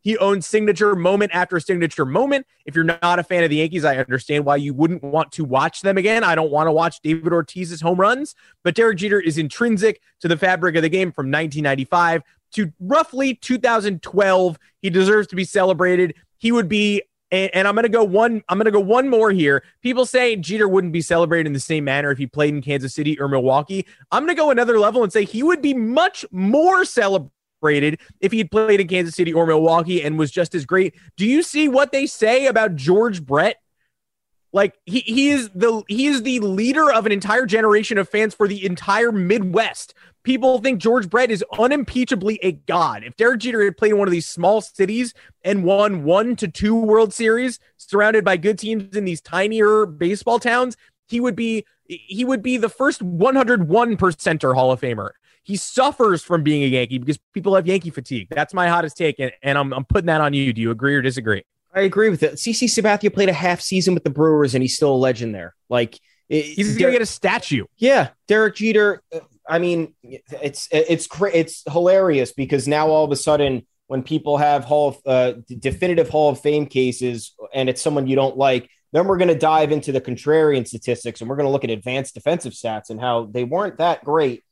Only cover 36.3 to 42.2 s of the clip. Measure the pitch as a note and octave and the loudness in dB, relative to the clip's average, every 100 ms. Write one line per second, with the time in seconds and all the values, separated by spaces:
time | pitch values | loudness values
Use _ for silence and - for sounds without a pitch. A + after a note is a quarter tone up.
36.3 | B3+ G#3 F#3+ A#3 C#4+ D#4 A3+ A3 G3+ G3 | -2 -2 0 0 2 4 2 0 -2 0
37.3 | A3+ B3+ G#3+ A3 G#3 G#3+ G#3+ F#3 G#3 A3 | -2 0 2 4 2 2 -2 -2 -2 -2
38.3 | - G3+ G3+ F#3+ F3+ - G3+ A#3+ G#3+ F3 | 0 -2 0 -6 -6 -2 0 0 0 0
39.3 | A3 F#3 F3+ G#3+ - - _ - _ - | 0 0 -2 -2 -6 -18 _ -20 _ -4
40.3 | C4 B3+ B3+ A#3+ A#3 A3 B3 F#3 A3+ B3+ | 0 2 2 0 0 2 0 0 0 0
41.3 | G#3 - - A#3+ D4 B3 B3 B3 A3 | -2 -4 0 0 0 -2 -4 -2 -2